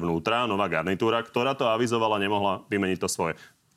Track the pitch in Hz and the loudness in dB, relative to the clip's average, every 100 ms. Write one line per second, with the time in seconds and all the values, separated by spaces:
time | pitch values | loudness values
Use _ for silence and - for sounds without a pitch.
0 | 85 82 80 117 123 98 101 80 82 95 | 0 0 0 0 0 0 0 0 0 0
1 | 113 117 113 120 127 135 131 110 120 117 | 2 0 -2 -2 -2 0 0 2 0 2
2 | 110 107 101 104 101 95 - 101 95 92 | 2 2 0 0 0 -2 -2 -2 0 0
3 | 95 - 85 80 - _ _ | -2 -2 -4 -4 -12 _ _